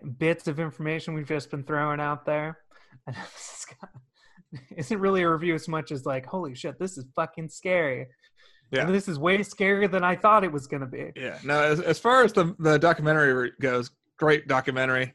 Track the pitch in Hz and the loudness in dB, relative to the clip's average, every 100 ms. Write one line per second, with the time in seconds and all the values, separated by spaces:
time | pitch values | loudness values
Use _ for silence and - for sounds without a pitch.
0 | 143 123 160 165 - 147 165 - 151 160 | -14 -2 0 0 -2 -4 -6 -6 -6 -6
1 | 160 156 143 151 139 147 135 151 151 147 | -6 -8 -4 -6 -6 -10 -4 -2 0 -2
2 | 147 147 - 151 151 160 _ _ _ 131 | -2 -4 -2 -4 -4 -10 _ _ _ -20
3 | - 123 - - - - - - - 127 | -14 -12 -14 -16 -18 -16 -18 -18 -20 -20
4 | _ _ _ _ _ 139 - 175 139 214 | _ _ _ _ _ -18 -16 -12 -6 0
5 | 196 190 175 160 175 160 160 160 - 143 | 2 2 2 2 0 -2 -2 -6 -4 -6
6 | 143 131 131 190 165 127 160 - 185 143 | -4 -6 -6 -8 -8 -8 -10 -8 -8 -10
7 | 131 - 160 - 160 - 185 180 151 127 | -10 -4 -4 -6 -14 -10 -2 0 0 -4
8 | 127 _ _ _ - _ - 131 165 196 | -8 _ _ _ -20 _ -6 -2 0 0
9 | 190 147 165 196 196 - 190 196 202 185 | -2 -2 2 2 -2 -2 0 2 2 2
10 | 180 180 220 214 185 147 131 143 131 127 | 0 2 6 6 4 -4 -6 -8 -8 -10
11 | - - 127 - 131 147 151 151 165 151 | -12 -10 -10 -8 -2 2 4 2 0 0
12 | 233 262 240 202 170 - 156 147 165 160 | 4 6 6 4 0 2 4 6 6 4
13 | 151 156 143 127 123 - 131 123 120 _ | 4 4 4 4 0 -2 0 0 -2 _
14 | _ - 156 147 139 131 131 131 131 127 | _ 0 4 4 4 0 0 0 2 0
15 | 127 | -2